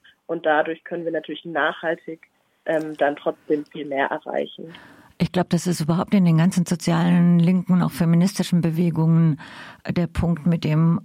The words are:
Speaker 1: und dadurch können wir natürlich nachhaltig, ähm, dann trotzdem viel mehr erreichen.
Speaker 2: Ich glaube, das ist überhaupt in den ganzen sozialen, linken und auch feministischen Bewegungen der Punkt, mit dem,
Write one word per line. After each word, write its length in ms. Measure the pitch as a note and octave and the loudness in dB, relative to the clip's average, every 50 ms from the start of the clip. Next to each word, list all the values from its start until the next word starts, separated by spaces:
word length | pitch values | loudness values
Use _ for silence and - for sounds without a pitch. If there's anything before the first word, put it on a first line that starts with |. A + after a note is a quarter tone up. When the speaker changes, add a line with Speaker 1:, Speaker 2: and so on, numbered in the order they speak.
| _ - _ _ _ | _ -20 _ _ _
Speaker 1:
und 200 | _ E3 E3+ D#3+ | _ -10 -4 -2
dadurch 360 | D#3 D3+ D3+ - - E3 - _ | 0 0 0 0 -2 -4 -10 _
können 200 | - F3+ E3+ E3 | -12 -12 -8 -8
wir 80 | E3 E3 | -6 -6
natürlich 320 | D#3 D#3+ - D3+ - - | -6 -8 -8 -14 -14 -12
nachhaltig, 800 | E3+ E3 D3+ C#3+ D#3 F3+ - - E3 E3+ E3+ _ - D#3+ D#3+ - _ _ _ _ _ _ _ _ | -8 -6 -4 -4 -4 -4 -6 -6 -6 -6 -6 _ -14 -16 -16 -18 _ _ _ _ _ _ _ _
ähm, 320 | - E3 D#3 D#3 D#3 D#3 | -4 -4 -4 -4 -6 -4
dann 180 | - D3 C#3+ D3 | -2 -2 -2 -2
trotzdem 500 | D3 - E3+ D#3 - _ - D#3 D3 D3 | -2 -6 -6 -6 -6 _ -4 -4 -4 -4
viel 180 | - _ D#3+ C#3+ | -8 _ -14 -10
mehr 220 | D3 C#3 C3+ C#3 | -8 -4 -4 -2
erreichen. 680 | - - D#3 - - - - D3+ - - - - E3 E3+ - - - - - - _ _ _ | -2 -4 -8 -8 -8 -6 -6 -6 -8 -10 -18 -18 -18 -18 -20 -20 -20 -20 -20 -20 _ _ _
Speaker 2:
Ich 140 | F3 - - | -4 -2 0
glaube, 160 | F3+ F3 - | -2 -2 0
das 160 | - E3 - | 0 -2 0
ist 140 | F3+ F3 - | -2 -4 -2
überhaupt 320 | D#3+ D3 E3+ E3+ G#3 - - | -2 -2 -2 -2 0 0 2
in 140 | G#3 F#3 | 2 4
den 100 | E3+ E3 | 4 4
ganzen 300 | D#3+ E3 F#3 - - E3+ | 4 4 4 2 0 0
sozialen, 720 | - F#3+ E3 - - E3+ E3 E3+ F3 F3 F3 F3 F3 F3 E3+ | 0 -2 -2 0 0 0 2 2 2 4 4 4 4 4 4
linken 340 | E3 E3+ F#3 F#3 E3+ - F3+ | 4 4 2 2 2 2 2
und 100 | F3+ E3+ | 2 2
auch 80 | D#3+ | 0
feministischen 720 | - - F3 E3 E3+ E3+ F3 F#3+ - - F3+ - - E3+ | 0 0 0 2 4 4 4 2 0 -2 -2 0 0 0
Bewegungen 800 | D#3 E3+ D#3+ D#3+ F3 E3+ D#3+ D#3+ D#3+ D#3+ E3 E3 E3 D#3+ D3 - - - - - - - - - _ - | 2 0 0 0 0 0 0 0 2 4 4 4 4 4 2 0 -6 -14 -20 -20 -20 -20 -20 -18 _ -6
der 180 | - F3+ E3+ | -4 -2 -2
Punkt, 400 | E3 - - - E3+ E3+ D#3+ C#3+ | -2 -2 -2 -2 0 -2 0 0
mit 180 | F3 E3 D#3+ - | 0 0 0 0
dem, 360 | D3+ D3+ D#3 E3 E3 E3+ - | 0 2 2 4 2 2 0